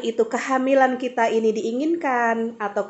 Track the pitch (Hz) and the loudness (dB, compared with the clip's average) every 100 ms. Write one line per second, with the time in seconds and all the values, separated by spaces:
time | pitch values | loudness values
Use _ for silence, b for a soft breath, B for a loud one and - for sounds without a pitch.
0 | 233 226 226 240 269 262 262 269 262 247 | -2 0 0 0 -2 0 4 4 4 0
1 | 254 247 226 226 220 214 226 240 311 339 | -4 0 0 2 2 0 -2 -2 0 -2
2 | 294 247 233 226 226 226 202 208 | 0 0 0 0 -2 -4 -4 -4